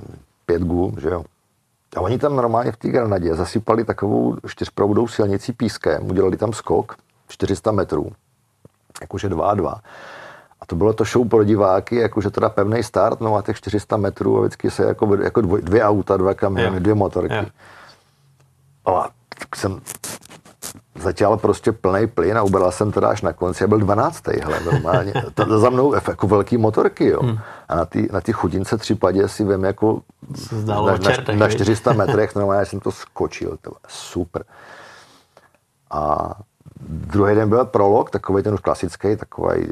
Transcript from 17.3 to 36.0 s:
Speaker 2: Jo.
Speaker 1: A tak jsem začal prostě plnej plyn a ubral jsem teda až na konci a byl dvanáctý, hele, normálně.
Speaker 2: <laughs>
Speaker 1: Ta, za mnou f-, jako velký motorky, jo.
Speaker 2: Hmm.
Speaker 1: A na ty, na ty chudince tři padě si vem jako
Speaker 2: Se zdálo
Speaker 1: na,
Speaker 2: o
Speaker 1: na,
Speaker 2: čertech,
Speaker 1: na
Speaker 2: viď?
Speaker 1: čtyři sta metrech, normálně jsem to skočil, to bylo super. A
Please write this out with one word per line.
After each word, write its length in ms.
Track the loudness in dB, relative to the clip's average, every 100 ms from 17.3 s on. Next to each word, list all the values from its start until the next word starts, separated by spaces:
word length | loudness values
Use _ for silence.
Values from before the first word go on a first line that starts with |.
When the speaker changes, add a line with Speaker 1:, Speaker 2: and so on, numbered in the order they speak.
Speaker 2:
Jo. 120 | -4 -6 -12 -20 -20 -20 _ _ _ _ _ _ _ _ _ -2
Speaker 1:
A 220 | -2 -4 -10 _ -18
tak 180 | -14 -6
jsem 240 | -4 -6 -12 -14 -14 -14 -18 -20 -20 _ -16 -16 _
začal 420 | -6 -6 0 2 2
prostě 360 | 2 0 0
plnej 340 | 0 0 0 0
plyn 320 | 0 0 2
a 40 |
ubral 300 | 2 2 2
jsem 200 | 2 0
teda 160 | 2 2
až 140 | 0
na 100 | -4
konci 320 | -4 -4 -2
a 20 | 2
byl 120 | 2
dvanáctý, 520 | 2 2 0 -4 -4 -4
hele, 200 | -4 -4
normálně. 500 | 0 0 2 0 0 -4
Speaker 2:
<laughs> 100 | -6
Speaker 1:
Ta, 240 | -2 0 4
za 120 | 4
mnou 220 | 4 2
f-, 140 | 2 -2
jako 160 | -2 2
velký 300 | 2 2 2
motorky, 500 | 2 2 0 2 2
jo. 140 | 2
Speaker 2:
Hmm. 160 | 0 -2 -8 -18 -4
Speaker 1:
A 60 |
na 100 | -2
ty, 240 | -2 -2 -2
na 80 | -2
ty 120 | -2
chudince 460 | -2 -2 -2 -2 -4
tři 160 | -2
padě 340 | 2 2 4 0
si 160 | 0
vem 200 | 0 2
jako 360 | 0 0 0 0 -6 _ -16
Speaker 2:
Se 260 | -14 -8 -6
zdálo 260 | -2 0 2
Speaker 1:
na, 60 |
Speaker 2:
o 40 | 2
Speaker 1:
na, 140 | 2
Speaker 2:
čertech, 260 | 0 0 2
Speaker 1:
na 80 | 4
Speaker 2:
viď? 80 |
Speaker 1:
čtyři 220 | 4 2 2
sta 160 | 2
metrech, 420 | 2 2 2 2
normálně 320 | 0 0 2 0
jsem 140 | -4
to 120 | -6
skočil, 580 | -8 -14 -6 -4 -4 -8
to 200 | -8 -14
bylo 60 | -20 -18
super. 560 | -18 -10 -8 -6 -8 -12 -20 -20 -20 -20 -20 -20 _ _ _ _ _ _ _ _
A 400 | -4